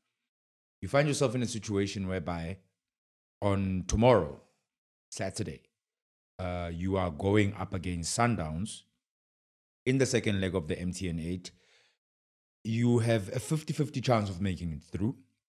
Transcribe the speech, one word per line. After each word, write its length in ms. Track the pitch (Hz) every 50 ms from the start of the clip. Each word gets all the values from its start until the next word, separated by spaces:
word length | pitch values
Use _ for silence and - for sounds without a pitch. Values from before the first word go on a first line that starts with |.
| _ _ _ _ _ _ _ _ _ _ _ _ _ _ _ -
you 80 | - 92
find 180 | - 139 147
yourself 280 | 151 135 - 143 123 113
in 60 | 127
a 60 | 120
situation 600 | 107 113 113 98 - 104 98 101 98 - 104 95 92
whereby 480 | 92 95 78 90 87 82 82 82 95 - _ _ _ _ _ _ _ _ _ _ _ _ _ _ _ -
on 420 | 98 101 98 98 98 95 92 92 85
tomorrow, 520 | - - 104 113 127 123 98 80 71 71 - - _ _ _ _ _ _ _ _ _ _ _ _ -
Saturday, 500 | - - 107 95 - - 104 78 69 - _ _ _ _ _ _ _ _ _ _ _ _ _ _ _ -
uh, 320 | 92 90 87 87 87 85 85
you 220 | 85 90 95 95
are 160 | 95 92 87
going 420 | 78 73 98 98 101 107 104 101 104
up 180 | 92 95 - -
against 440 | 95 85 92 90 85 82 - -
Sundowns 680 | - 117 120 113 87 82 78 78 82 101 - - - - _ _ _ _ _ _ _ _ _ _ _ _ _ _ _ _ _ _ _ -
in 120 | 127 131
the 80 | 135 131
second 340 | - - 113 - 113 101 98
leg 160 | 95 95 85
of 120 | 92 76
the 120 | 76 90 78
M 140 | 87 90 87
T 160 | - 98 87
N 100 | 82 82
eight. 320 | 78 85 90 92 90 - - _ _ _ _ _ _ _ _ _ _ _ _ _ _ _ _ _ _ _ _ _ -
You 360 | 110 113 113 120 120 120 120
have 280 | 110 117 113 113 95 104 -
a 40 | 127
fifty-fifty 600 | - - 160 156 156 - 143 - 147 - - 135
chance 300 | 110 131 123 110 104 98
of 100 | 92 87
making 320 | 101 98 90 78 90 85
it 120 | 78 71 -
through. 340 | - - 80 98 117 - - - _ _ _ _